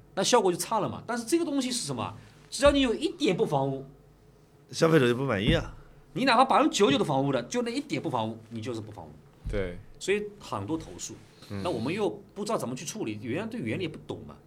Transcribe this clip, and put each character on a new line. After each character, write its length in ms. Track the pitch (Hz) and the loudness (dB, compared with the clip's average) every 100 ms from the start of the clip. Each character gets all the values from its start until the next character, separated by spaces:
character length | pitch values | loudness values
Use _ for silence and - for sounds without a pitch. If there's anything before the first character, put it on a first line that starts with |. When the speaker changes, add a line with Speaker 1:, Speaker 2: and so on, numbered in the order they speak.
| - - | -10 -2
Speaker 1:
那 80 | |
效 180 | 196 247 | 4 6
果 80 | 185 | 4
就 80 | 175 | 0
差 220 | - 220 | 0 0
了 80 | 143 | -2
嘛。 160 | 90 - | -4 -6
但 120 | 240 | -6
是 80 | 226 | 0
这 120 | 339 | 0
个 60 | |
东 180 | 311 277 | 2 0
西 80 | 247 | -2
是 160 | 247 143 | -2 -4
什 80 | |
么？ 240 | 120 98 - - - - | -4 -6 -8 -18 -20 -12
只 140 | - | 4
要 80 | 277 | 4
你 80 | 285 | 6
有 140 | 254 | 2
一 160 | 214 339 | 2 -2
点 260 | - 240 175 | 0 0 2
不 100 | 196 | 2
防 240 | 143 139 | 2 0
污， 160 | 135 139 - - - - - _ _ - | -2 -10 -18 -20 -20 -20 -20 _ _ -14
Speaker 2:
消 180 | - 160 | 2 6
费 80 | 160 | 6
者 100 | 120 | 6
就 80 | 120 | 2
不 80 | |
满 180 | 139 101 | 0 2
意 120 | 117 | 4
啊。 220 | 165 - - - - - | 2 2 -12 -20 -20 -12
Speaker 1:
你 100 | 160 | -2
哪 140 | 247 233 | 2 4
怕 80 | 254 | 6
百 140 | 226 | 6
分 100 | 294 | 4
之 60 | - | 4
九 100 | 214 | 4
十 60 | |
九 40 | 277 | 4
的 60 | |
防 200 | 156 135 | 2 2
污 100 | 139 | 2
的， 100 | 131 | 0
就 180 | 117 240 | -2 -4
那 80 | 233 | -2
一 120 | 247 | -4
点 200 | - 139 | -4 -6
不 80 | 156 | -2
防 180 | 127 110 | -2 -2
污， 100 | 110 - | -6 -10
你 120 | 117 | -10
就 120 | 110 | -6
是 60 | 110 | -8
不 120 | 104 | -8
防 120 | 95 80 | -14 -16
污。 60 | 73 - - - | -20 -20 -12 -6
Speaker 3:
对。 300 | 104 92 85 - - | -4 -4 -6 -14 -10
Speaker 1:
所 140 | - | -2
以 100 | 202 208 - | -2 -2 -12
很 260 | - 110 101 | -8 -6 -4
多 120 | 160 | -6
投 200 | - 87 | -6 -12
诉。 160 | - 101 - - - | -14 -14 -20 -20 -12
Speaker 3:
嗯。 120 | 101 | -6
Speaker 1:
那 80 | 170 | -4
我 100 | 127 | -2
们 120 | 123 | -2
又 160 | 202 196 - - | -2 -2 -4 -14
不 120 | - 214 | -10 -4
知 60 | |
道 60 | 208 | -2
怎 100 | 120 | -2
么 60 | |
去 120 | 131 165 | -6 -8
处 180 | 220 | -6
理， 160 | 131 104 | -6 -6
原 200 | 120 147 | -4 -4
来 40 | 220 | -4
对 140 | 240 | -6
原 180 | 113 151 | -4 -4
理 60 | |
也 60 | 160 | -4
不 80 | 117 - | -8 -10
懂 140 | - 73 | -12 -12
嘛。 120 | 147 | -18